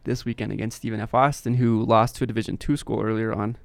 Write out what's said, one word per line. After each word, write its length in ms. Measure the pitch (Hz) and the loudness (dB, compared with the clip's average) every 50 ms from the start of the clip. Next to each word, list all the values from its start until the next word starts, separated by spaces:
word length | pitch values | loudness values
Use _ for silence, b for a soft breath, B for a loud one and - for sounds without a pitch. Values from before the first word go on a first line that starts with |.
| - | -6
this 220 | 123 120 120 - | -4 -4 -2 -4
weekend 260 | 120 117 - 110 104 | -4 -4 -4 -4 -4
against 260 | 101 104 107 113 - | -4 -4 -4 -6 -6
Stephen 220 | - - 117 110 107 | -6 -6 -4 -4 -4
F. 140 | 107 113 - | -4 0 2
Austin, 420 | 123 135 147 143 - - 117 120 | 4 4 4 2 -2 -2 0 2
who 280 | 123 123 117 113 110 113 | 4 4 4 4 2 4
lost 320 | 113 113 110 113 120 - | 4 6 6 4 4 0
to 80 | - 131 | -2 -4
a 40 | |
Division 300 | 117 110 117 107 - - | -2 -2 -2 -2 -2 -6
two 200 | - - - 147 | -4 -2 -2 -2
school 240 | 143 - - 113 107 | -2 -2 -4 -4 -2
earlier 320 | 107 110 110 110 113 110 113 | 0 0 0 0 0 -2 -2
on. 240 | 101 104 110 120 - | -2 -2 -2 -4 -6